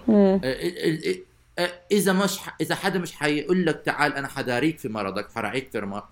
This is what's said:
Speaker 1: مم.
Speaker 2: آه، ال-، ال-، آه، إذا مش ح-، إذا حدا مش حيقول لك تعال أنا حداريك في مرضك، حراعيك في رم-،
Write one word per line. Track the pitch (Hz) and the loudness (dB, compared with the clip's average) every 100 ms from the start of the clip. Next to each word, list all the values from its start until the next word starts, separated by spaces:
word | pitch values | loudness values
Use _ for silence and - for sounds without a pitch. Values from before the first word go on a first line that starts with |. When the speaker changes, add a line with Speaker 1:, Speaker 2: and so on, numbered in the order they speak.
| - | 4
Speaker 1:
مم. | 214 | 6
Speaker 2:
آه، | 196 190 | 8 6
ال-، | 131 131 175 175 170 160 165 | 2 -2 -4 0 0 0 -2
ال-، | 185 - _ _ - | -4 -6 _ _ -4
آه، | 175 - - | -4 -4 0
إذا | 208 185 | 2 4
مش | 185 196 190 | 2 2 -2
ح-، | - - | -8 -6
إذا | 151 165 | -4 -2
حدا | 196 190 | -2 -2
مش | 170 | -4
حيقول | - 151 147 - 185 175 | -2 0 0 0 2 2
لك | 143 - | 0 -2
تعال | 135 147 | 0 0
أنا | 139 139 | 0 -6
حداريك | 135 123 120 151 160 | -6 -2 0 0 -2
في | 123 | -6
مرضك، | 110 98 95 104 113 | -4 -4 -4 -6 -6
حراعيك | 104 123 131 | -4 -4 -6
في | 113 | -6
رم-، | 101 98 - | -6 -8 -10